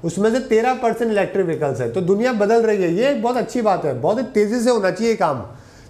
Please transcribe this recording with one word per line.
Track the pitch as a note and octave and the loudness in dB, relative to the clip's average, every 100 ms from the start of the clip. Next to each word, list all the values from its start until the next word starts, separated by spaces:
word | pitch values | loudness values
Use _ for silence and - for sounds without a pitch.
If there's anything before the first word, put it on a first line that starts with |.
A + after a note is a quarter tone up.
उसमें | E3+ E3+ G#3+ | -6 0 0
से | B3 | 0
तेरह | C4 A3 B3+ B3+ | 2 2 2 0
परसेंट | A#3+ - A#3 | -2 0 0
electric | G#3 F#3 F#3+ F3 | 0 0 0 -2
vehicles | C#3+ C#3+ A#2+ | 0 -2 -2
है। | A#2+ | -2
तो | F#3 | -2
दुनिया | F3+ G3+ B3 | 0 2 2
बदल | A#3 G#3 A#3 | 0 2 4
रही | A3+ G#3 | 2 2
है, | F3 | 0
ये | E3+ C4 | 2 0
एक | C4+ | 0
बहुत | A3+ B3 | 0 -2
अच्छी | G3+ B3 | -2 -2
बात | G#3+ F3 D#3+ | 0 0 -2
है, | B2 | -2
बहुत | D3 A3 | -2 -2
ही | B3+ | -2
तेजी | G#3 G#3 B3 | 0 0 0
से | A#3 | 0
होना | A#3 G3+ | 2 0
चाहिए | E3+ A3+ | 0 -2
ये | G#3+ | 0
काम। | F3 C3 G2+ - - - | 0 -2 -8 -18 -20 -20